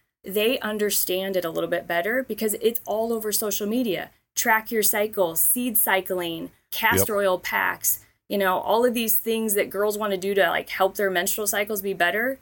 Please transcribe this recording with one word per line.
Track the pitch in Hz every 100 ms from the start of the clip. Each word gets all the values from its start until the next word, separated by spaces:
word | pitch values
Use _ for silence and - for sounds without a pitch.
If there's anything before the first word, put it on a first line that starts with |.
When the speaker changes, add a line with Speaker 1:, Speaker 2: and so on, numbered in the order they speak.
| _ _ -
Speaker 1:
they | 196 220 269
understand | 214 214 208 196 - 185 196 185
it | 170
a |
little | 165 165
bit | 170 -
better | 170 190 254
because | 254 214 220 202
it's | 226 233 -
all | 208 226
over | 226 214
social | 202 220 202 208
media. | 240 233 165 156 _ _ -
Track | 240 220 220
your | 226
cycle, | 208 214 214 208 175 165
seed | - 247 247 220
cycling, | - 190 185 185 170 165 175 _ -
castor | - 220 190 196
Speaker 2:
Yep. | 202 196
Speaker 1:
oil | 180
packs, | - 196 185 180 - - - _ -
you | 202
know, | 190 185
all | - 214 247
of |
these | 233 226 -
things | 226 226 220
that | 202 -
girls | 190 208 208
wanna | 214 190
do | 190
to, | 196 170
like, | 160 -
help | - 190 185
their | 202
menstrual | 180 196 - 208
cycles | 202 208 208
be | 196
better. | 190 175 202 247 269